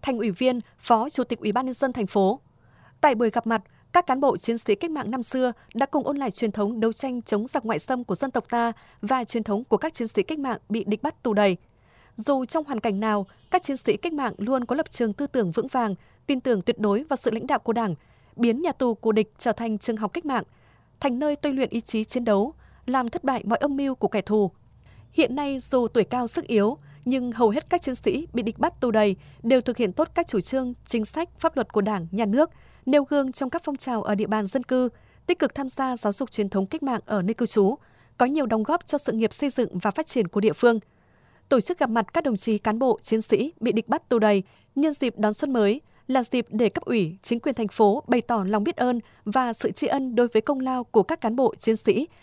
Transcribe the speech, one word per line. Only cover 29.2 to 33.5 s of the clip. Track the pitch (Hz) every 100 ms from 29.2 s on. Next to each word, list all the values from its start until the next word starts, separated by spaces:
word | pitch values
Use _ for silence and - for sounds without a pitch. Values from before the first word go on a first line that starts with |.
| - -
đều | 226 262
thực | 240 240
hiện | 220
tốt | 180 330
các | - 339
chủ | 214
trương, | 180 262 254 247 -
chính | 233
sách, | 214 - 349 -
pháp | 330 285
luật | 214
của | 214
Đảng, | 202 208 165
Nhà | 190
nước, | 220 233 330 - - - -
nêu | 285
gương | 269 294 269
trong | - 262